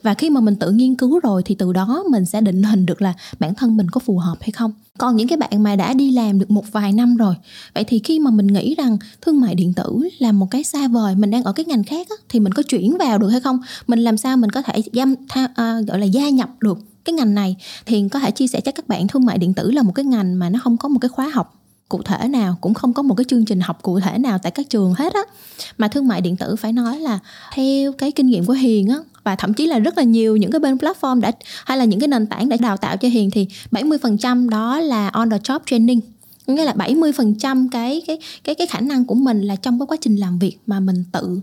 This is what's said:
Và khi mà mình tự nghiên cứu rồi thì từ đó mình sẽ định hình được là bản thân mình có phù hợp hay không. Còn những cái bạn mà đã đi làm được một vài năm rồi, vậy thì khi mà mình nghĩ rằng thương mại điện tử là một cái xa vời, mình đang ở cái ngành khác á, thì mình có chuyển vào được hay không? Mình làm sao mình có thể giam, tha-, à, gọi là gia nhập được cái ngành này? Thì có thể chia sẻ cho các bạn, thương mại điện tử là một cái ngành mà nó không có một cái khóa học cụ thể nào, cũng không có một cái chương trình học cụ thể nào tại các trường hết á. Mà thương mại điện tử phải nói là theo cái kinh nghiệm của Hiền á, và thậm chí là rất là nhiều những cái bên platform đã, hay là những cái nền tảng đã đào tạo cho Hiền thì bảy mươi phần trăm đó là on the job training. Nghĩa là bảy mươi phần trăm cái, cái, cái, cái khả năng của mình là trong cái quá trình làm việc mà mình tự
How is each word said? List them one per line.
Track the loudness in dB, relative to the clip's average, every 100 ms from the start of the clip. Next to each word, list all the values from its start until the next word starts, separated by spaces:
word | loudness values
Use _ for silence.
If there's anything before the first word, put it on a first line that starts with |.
Và | -2
khi | -2 2
mà | 2
mình | 2 2
tự | 2
nghiên | 2 2
cứu | 2 2 2
rồi | 2 0
thì | -2
từ | -2 0
đó | 0 -2 -2 0
mình | 0 0
sẽ | 0
định | 0 2
hình | 2 2 2
được | 0
là | -2 -4 -14 -6
bản | -4
thân | -2 0 2
mình | 0
có | -2
phù | -2 0
hợp | -2 -4
hay | -8
không. | -4 -6 -6 _ -4
Còn | 0 2
những | 0
cái | -2
bạn | 0 0
mà | 2 2
đã | 0
đi | 2 2
làm | 2 2 0
được | 2
một | -2 0
vài | -4 0
năm | 2 2 4
rồi, | 2 0 -8 -20 -10
vậy | -6
thì | -2 -2
khi | 0 0
mà | 2
mình | 4 4
nghĩ | 2 0
rằng | 0 0 0 -4 -6
thương | 0 2
mại | 2
điện | 2 0
tử | -2 -2 -2 -4 -2
là | 2
một | 2 2
cái | -2
xa | -4 -2 0
vời, | 0 2
mình | 2 2
đang | 0
ở | -2
cái | -4
ngành | -2 -2
khác | -2 -6 -8
á, | -14 _
thì | 0
mình | 0
có | 0
chuyển | -2 0 0 0
vào | 0 2
được | 2
hay | 0
không? | 0 -4 -4 -10 -2
Mình | 0
làm | 2 0
sao | 0 0
mình | 0
có | -2
thể | -4 -4 -2
giam, | 0 0 -2 -4
tha-, | -4 -2
à, | -2 -2 -2 -2
gọi | 0
là | 2
gia | 2 2
nhập | 0 0 -2
được | -2 -2 -10 _
cái | -4
ngành | 0 0
này? | 0 -2 -6 -12 -18 -2
Thì | 0 0
có | -2
thể | -4
chia | 0 -2
sẻ | -2
cho | -6
các | -8 -6
bạn, | -2 0
thương | 2
mại | 2 2
điện | 0
tử | 0 0
là | 2
một | 2
cái | 0
ngành | 0 0 0 0
mà | 0
nó | 0
không | 0 0
có | 0
một | 0
cái | 0
khóa | -4 -4
học | -4 -4 _ _ _ _
cụ | -8
thể | -4 -2 0
nào, | 0 0 -2
cũng | -2
không | 0 0
có | 2
một | 0
cái | 0
chương | 2 2
trình | 2 0
học | -2 -4
cụ | -2 0
thể | 0 0
nào | 0 0
tại | -4
các | -6 -2
trường | 0 2 2
hết | 0
á. | -2 -6 -12 -20 -18 -16 -4
Mà | -2
thương | 2 0
mại | 2
điện | -2 -2
tử | -4 -4
phải | -2
nói | -2 -2 -4
là | -4 -6 -8 -20 -10
theo | -2 0 0 -2
cái | -2 -4
kinh | 2 2
nghiệm | 2
của | 2
Hiền | 2 4 4 2
á, | 0 -6 _
và | -6 -4
thậm | -2
chí | 0 0
là | 2
rất | 0 2
là |
nhiều | 2 4 4 2
những | 2
cái | 0
bên | 0 0
platform | -2 -2 0 0
đã, | 0 -4 -14 -14
hay | -4 0
là |
những | 2 2
cái | 0
nền | 0 -2
tảng | -2 -2
đã | 0
đào | 0 -2
tạo | -4 -2
cho | 0
Hiền | 2 2
thì | 0 -2 -6 -6
bảy | -2
mươi | 0 0
phần | 0 0
trăm | 0 0 0
đó | 0 -2 -2
là | -2 -2 -2
on | 0 0
the | 0
job | -2 -6 0
training. | 2 4 2 -2 -20 _ -12 -2
Nghĩa | 0
là | 0
bảy | -2 0
mươi | 2 2
phần | 2 2
trăm | 2 0 0 0
cái, | -2 -4 -4 -6
cái, | -8 -10 -12
cái, | -8
cái | -4 -4
khả | -4
năng | -2 0
của | 2
mình | 2 2 2
là | -2 -2
trong | -2 -2
cái | -2
quá | -2
trình | 0 0
làm | 0 0
việc | -2 -2 -4
mà | -2
mình | 0 -2 -2
tự | -6 -6 -8